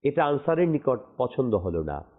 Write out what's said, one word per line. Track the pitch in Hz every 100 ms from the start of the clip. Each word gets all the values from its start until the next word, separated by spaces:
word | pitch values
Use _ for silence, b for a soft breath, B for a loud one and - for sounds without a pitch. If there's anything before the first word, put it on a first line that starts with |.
এটা | 143 147 147
আনসারের | 143 143 165 175
নিকট | 151 135 123 - -
পছন্দ | 127 - 127 104
হলো | 90 82
না | 78 73 -